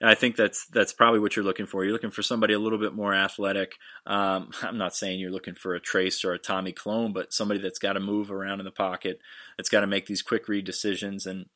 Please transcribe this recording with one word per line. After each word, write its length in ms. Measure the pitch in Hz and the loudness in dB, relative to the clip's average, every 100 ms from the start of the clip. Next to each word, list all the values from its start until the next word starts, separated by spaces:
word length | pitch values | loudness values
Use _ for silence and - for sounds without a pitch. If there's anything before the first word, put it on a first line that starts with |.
I 120 | 113 | 6
think 220 | 107 123 113 | 8 6 4
that's, 320 | 104 - - | 2 2 0
that's 260 | 117 98 | 2 2
probably 260 | - 117 113 | 6 6 6
what 160 | 104 - | 2 0
you're 100 | 98 | 0
looking 200 | 92 98 | -2 -4
for. 180 | 98 | -2
You're 100 | 95 | 0
looking 180 | 110 110 | -2 -4
for 100 | - | -4
somebody 320 | - 117 107 | -2 2 4
a 60 | 104 | 4
little 180 | 110 107 | 2 0
bit 160 | 107 | -2
more 200 | 107 101 | -2 0
athletic. 600 | 98 98 - 98 98 95 - - - - | 2 2 0 0 0 -2 -8 -20 -16 -4
Um, 460 | 101 98 95 - - | 0 2 0 -4 -8
I'm 160 | 104 110 | -6 -2
not 180 | 90 - | -4 -2
saying 240 | 101 92 | -4 -4
you're 120 | 92 | -4
looking 240 | 95 - 90 | -6 -8 -8
for 180 | 92 | -6
a 60 | 87 | -4
Trace 440 | - 95 92 - 95 | 0 2 2 0 -2
or 80 | |
a 60 | 87 | -2
Tommy 340 | - 95 92 | -2 -2 -4
Clone, 400 | - 104 113 113 | -6 -4 -2 -2
but 200 | 95 - | -4 -4
somebody 260 | - 104 101 | -2 0 -2
that's 200 | 95 - | -4 -4
gotta 200 | 101 98 | -2 -2
move 300 | 98 104 101 | -2 -2 -2
around 300 | 98 98 98 | -6 -6 -6
in 60 | 95 | -6
the 60 | |
pocket, 480 | - 95 92 95 - - - - - | -4 -2 -2 -6 -8 -14 -20 -14 -8
that's 120 | - | 2
gotta 180 | 107 101 | 2 4
make 180 | 98 - | 0 -2
these 160 | 101 | -6
quick 260 | - 113 - | -2 -2 0
read 180 | 101 95 | -2 -2
decisions. 600 | - 104 92 101 98 95 | -4 -2 -2 -4 -6 -8
And, 220 | 95 92 | -8 -12